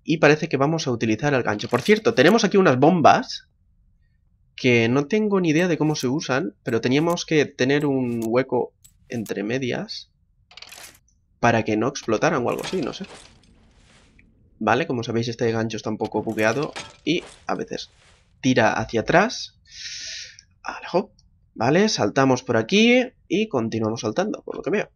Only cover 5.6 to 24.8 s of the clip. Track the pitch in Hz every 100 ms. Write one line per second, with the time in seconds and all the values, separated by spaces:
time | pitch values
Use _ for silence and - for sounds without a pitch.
5.6 | 180 160 151 151 123 143 - 131 180 _
6.6 | - 113 123 135 170 175 - 156 135 -
7.6 | 127 147 147 135 123 117 113 120 131 123
8.6 | - _ _ _ _ 120 98 98 104 127
9.6 | 127 131 208 - - _ _ _ _ -
10.6 | - - - _ _ _ _ _ 120 113
11.6 | 107 107 120 139 - 107 156 156 117 -
12.6 | - 190 131 - 196 - - _ _ _
13.6 | _ _ _ _ _ _ _ _ _ _
14.6 | 107 117 165 127 117 113 117 113 117 113
15.6 | 113 107 110 107 110 110 107 107 107 123
16.6 | 156 - - - - 170 - - - 92
17.6 | - - - _ _ _ _ _ 131 127
18.6 | 107 - 110 113 104 165 220 - - _
19.6 | _ - - - - - - - _ _
20.6 | - - - 175 226 _ _ _ _ -
21.6 | 117 165 214 - 107 - 135 127 - 113
22.6 | 110 196 226 247 247 _ _ 180 220 131
23.6 | 113 110 110 113 113 110 208 - - -
24.6 | - 196